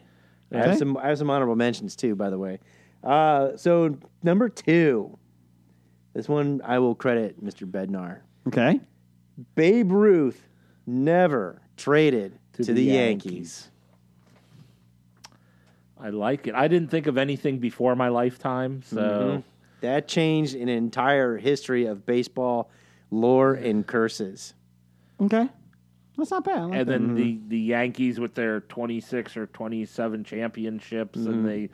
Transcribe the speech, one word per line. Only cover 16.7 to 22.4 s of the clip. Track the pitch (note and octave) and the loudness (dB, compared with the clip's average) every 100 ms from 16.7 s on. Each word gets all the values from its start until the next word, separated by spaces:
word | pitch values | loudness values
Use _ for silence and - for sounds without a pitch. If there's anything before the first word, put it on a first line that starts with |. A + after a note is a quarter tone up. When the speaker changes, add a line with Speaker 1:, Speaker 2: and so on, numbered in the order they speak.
| F3 D3+ | 2 2
Speaker 3:
think | D#3+ D3+ | -2 0
of | B2+ | 0
anything | C#3 C#3 D3 C3 | 0 -2 -4 -2
before | A#2+ - B2 B2 | -4 0 0 2
my | B2 | 2
lifetime, | A#2+ B2 A#2+ C3+ B2+ C3 C3+ - | 2 0 -2 -6 -4 -6 -8 -8
so | A2+ | -4
Speaker 1:
Mm-hmm. | G#2 G#2 G2+ C#3+ - _ _ _ | -2 0 -2 -4 -8 _ _ _
That | A#2+ C#3+ D3 | -2 -2 -2
changed | F3 D#3+ D#3 D3+ C3 | 0 2 2 0 -4
an | B2 | -2
entire | A#2 A#2 B2+ B2+ C#3+ B2+ A2 | -2 -2 0 2 2 2 0
history | A#2 C#3+ - B2 A#2 | 0 -2 0 -2 -2
of | G2+ G#2 | -4 -2
baseball | B2 A#2+ - | 0 -2 -2